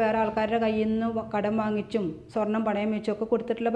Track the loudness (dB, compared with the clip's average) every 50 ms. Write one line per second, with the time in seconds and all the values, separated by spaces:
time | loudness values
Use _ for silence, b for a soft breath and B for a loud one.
0 | 2 2 4 2 2 2 2 0 0 2 2 2 2 2 2 2 2 2 2 0
1 | 0 0 -2 -2 -4 -2 -2 -2 0 0 0 0 0 0 0 -2 -2 -2 -2 -2
2 | -2 -2 -4 -8 -12 -6 -2 -2 0 0 0 0 0 0 0 0 0 0 0 0
3 | -2 -2 -2 -2 0 0 0 0 0 -2 -4 -2 0 0 2